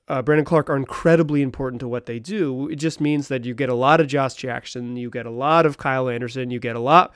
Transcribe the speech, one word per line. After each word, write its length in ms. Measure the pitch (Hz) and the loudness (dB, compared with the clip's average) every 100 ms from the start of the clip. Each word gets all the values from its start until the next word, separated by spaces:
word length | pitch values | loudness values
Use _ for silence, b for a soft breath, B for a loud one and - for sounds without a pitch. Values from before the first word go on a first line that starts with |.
| - | -6
uh, 140 | 139 | -4
Brandon 240 | 127 151 139 | 2 2 4
Clarke 240 | 165 143 | 2 2
are 80 | 139 | -2
incredibly 640 | 135 - 170 165 156 147 | -4 0 4 4 4 2
important 380 | 135 - 135 120 | 0 -2 -6 -6
to 80 | 127 | -6
what 180 | 120 120 | -6 -6
they 140 | 117 | -10
do. 500 | 123 214 156 127 143 | -6 -2 -2 -2 -6
It 60 | 147 | -4
just 260 | 160 - | -4 -2
means 260 | 147 147 139 | 0 0 -2
that 140 | 131 | -4
you 120 | 120 120 | -4 -4
get 140 | 135 | -2
a 40 | |
lot 260 | 120 131 160 | 2 4 6
of 80 | 151 | 4
Josh 280 | 139 131 - | 0 -2 -4
Jackson, 600 | 127 120 - 127 123 123 | -8 -8 -10 -10 -8 -8
you 140 | 120 | -8
get 160 | 120 117 | -8 -8
a 60 | |
lot 340 | 117 139 165 156 | -4 2 4 4
of 120 | 139 | 2
Kyle 300 | 143 131 127 | -2 -2 -2
Anderson, 440 | 120 120 127 123 | -2 -6 -6 -6
you 80 | 123 | -4
get 160 | 120 117 | -4 -4
a 40 | |
lot 360 | 123 165 - | 4 6 4